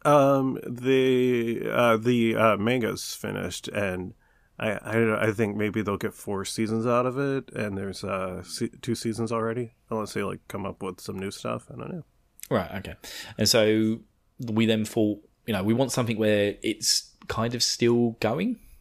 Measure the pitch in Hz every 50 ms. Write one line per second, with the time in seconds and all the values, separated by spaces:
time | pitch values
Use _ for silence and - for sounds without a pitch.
0 | - 147 147 147 135 139 139 135 131 135 120 - - - 123 120 123 131 135 131
1 | 131 131 127 127 127 127 123 120 117 117 113 - - 110 110 120 120 120 113 110
2 | 113 120 123 120 113 113 110 110 110 113 104 98 101 113 127 131 113 101 98 101
3 | - - - - - 107 101 98 92 90 90 - - - - 104 101 95 90 92
4 | 90 95 - _ _ _ _ _ _ _ _ - 117 110 101 - - - 110 113
5 | 117 110 107 101 110 110 104 107 113 101 104 104 107 107 87 110 101 98 101 95
6 | - 104 - - - - 101 95 95 - - - 113 104 113 113 110 123 120 120
7 | 127 127 123 135 143 139 135 135 - - - 117 110 104 101 98 98 98 92 -
8 | - 98 98 95 95 92 92 90 95 - - - 120 117 - - - - 113 -
9 | - 117 107 113 117 110 117 113 110 113 113 123 123 113 _ _ _ - 117 110
10 | 104 98 - 113 101 95 95 95 _ - - 101 95 98 90 - 98 95 90 -
11 | - - 98 95 92 101 - - - 120 117 120 - - - 120 - - 190 170
12 | - _ _ _ _ _ _ _ - - 139 107 92 - 95 98 95 - - -
13 | - - - - - - - - 110 104 - 117 107 107 110 110 110 110 113 117
14 | - _ _ _ _ _ _ - 131 113 107 110 113 110 113 110 107 - - 120
15 | 107 104 104 - - _ _ _ _ - 110 95 95 107 113 117 135 123 - 131
16 | 123 110 117 104 110 107 107 104 101 101 - - - 113 107 - - - - -
17 | - - _ _ - - - 117 113 120 123 117 - - - - 120 117 120 120
18 | 120 117 113 - - 107 120 160 190 247 240 - - - - -